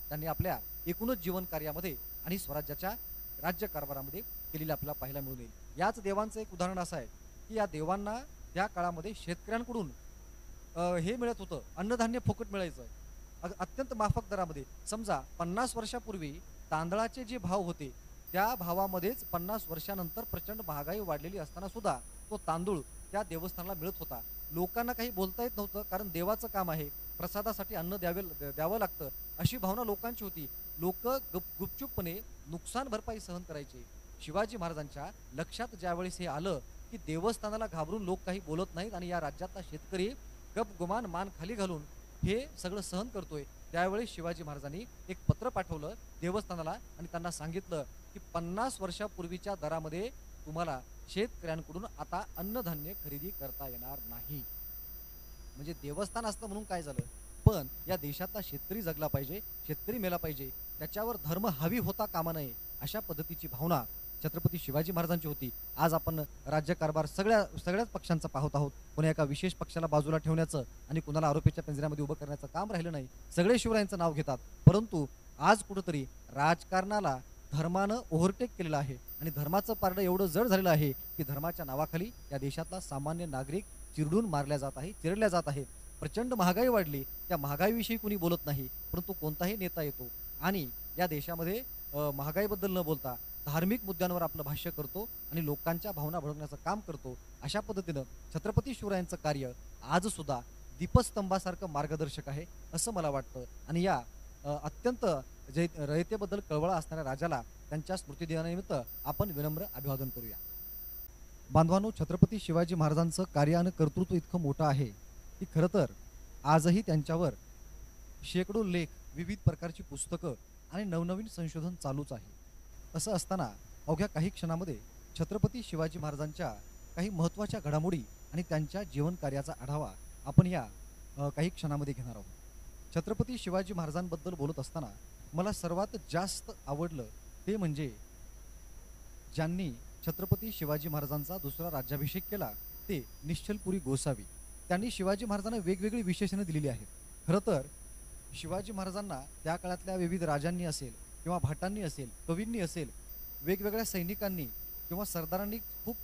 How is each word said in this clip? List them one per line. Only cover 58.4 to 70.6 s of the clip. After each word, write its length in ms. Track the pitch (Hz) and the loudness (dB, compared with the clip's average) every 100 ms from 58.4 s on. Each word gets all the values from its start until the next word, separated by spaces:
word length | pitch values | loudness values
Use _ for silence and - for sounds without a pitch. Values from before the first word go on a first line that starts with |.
शेतकरी 380 | - 143 - 208 | -6 -8 -6 -4
जगला 240 | 170 151 151 | -2 -2 0
पाहिजे, 340 | 139 139 196 - - - | 0 -2 -6 -8 -10 -6
शेतकरी 320 | 151 - 240 | -6 -2 -2
मेला 180 | 185 175 | 0 0
पाहिजे, 340 | 160 135 135 - - - | -2 -4 -8 -10 -12 -10
त्याच्यावर 380 | 156 208 226 226 | -6 -4 -2 -2
धर्म 220 | 147 170 214 | -2 0 2
हावी 320 | 135 165 233 | 2 2 4
होता 260 | 170 - | 2 0
कामा 280 | 214 170 165 | 0 0 0
नये, 200 | 165 135 - - - | 0 -4 -6 -12 -8
अशा 180 | 147 214 | -4 -4
पद्धतीची 480 | - 151 - 170 160 | -4 -4 -4 -6 -8
भावना 360 | 123 165 156 110 - - - | -2 2 4 2 -8 -12 -4
छत्रपती 340 | 156 170 - 175 | -4 2 2 2
शिवाजी 340 | - 139 165 | 0 0 2
महाराजांची 360 | 170 170 170 160 | 2 2 2 0
होती. 220 | 143 127 - - - | -4 -4 -6 -6 4
आज 180 | 160 | 6
आपण 280 | 160 - 160 147 - 135 | 6 2 0 -2 -6 0
राज्यकारभार 600 | 156 147 175 156 156 156 | 2 2 2 4 4 2
सगळ्या, 520 | - 202 220 190 151 | 4 6 6 6 0
सगळ्याच 300 | 180 190 233 | 0 2 2
पक्षांचा 400 | 196 - 165 160 | -2 2 2 2
पाहत 220 | 135 147 | 2 4
आहोत. 160 | 143 143 - - - | 4 2 0 -6 2
कोणी 120 | 160 | 4
एका 160 | 156 | 6
विशेष 300 | 143 147 185 | 4 4 0
पक्षाला 320 | - - 170 165 | -2 -4 -2 4
बाजूला 320 | 151 147 160 | 4 6 4
ठेवण्याचं 440 | 156 160 160 151 | 4 4 4 2